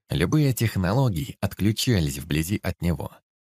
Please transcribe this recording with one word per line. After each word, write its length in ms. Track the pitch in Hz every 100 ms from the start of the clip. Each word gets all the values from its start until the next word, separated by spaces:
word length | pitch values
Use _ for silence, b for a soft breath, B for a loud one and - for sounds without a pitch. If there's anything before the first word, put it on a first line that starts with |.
| -
Любые 440 | - 90 156 143
технологии 840 | 120 113 101 90 123 131 82 - -
отключались 800 | 101 - 98 110 - 104 73 67
вблизи 400 | 71 73 80 107
от 200 | 92 -
него. 300 | 85 73 - - _ _